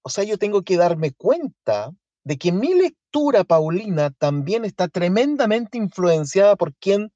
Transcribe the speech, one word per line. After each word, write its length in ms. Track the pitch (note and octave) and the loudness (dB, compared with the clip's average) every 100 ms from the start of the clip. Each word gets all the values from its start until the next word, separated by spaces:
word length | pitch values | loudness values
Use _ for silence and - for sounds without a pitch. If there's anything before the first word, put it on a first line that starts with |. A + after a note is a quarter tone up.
O 60 | C#3 | -8
sea, 140 | - | -4
yo 140 | G#3 G#3+ | -4 -2
tengo 260 | G#3 G#3 | -2 -2
que 140 | F3+ F3+ | 0 2
darme 340 | F3 E3 D#3 | 2 0 -4
cuenta 800 | - F#3 D#4+ C#4+ - - G#2 A2 F3+ _ _ | -2 -2 0 -2 -8 -4 -4 -4 -14 _ _
de 140 | - D3 | -10 -4
que 140 | F3 | -2
mi 220 | F3+ C4+ | 0 2
lectura 680 | F#4 F4+ - _ D4 C#4+ A#3+ | 2 0 -2 _ -2 2 2
paulina 680 | F#3 E3 D#3 F3 G#3+ E3 D3 | 4 2 2 -2 -4 -2 -2
también 520 | C3+ D3 C#3+ C#3 A3 | -2 -2 -2 -2 -4
está 240 | A3 - F3+ | -4 -4 -4
tremendamente 920 | F#3 F3 G3 C#4 D4 A#3 A3 A#3+ A#3+ | -2 0 2 0 0 0 0 -2 -6
influenciada 800 | G3+ - F3+ D#3+ C#3+ F#3+ G3+ G3+ | -6 -2 0 2 0 2 4 4
por 180 | D#3 - | 0 -4
quién 360 | F#3+ G3+ G#3+ | -2 0 -2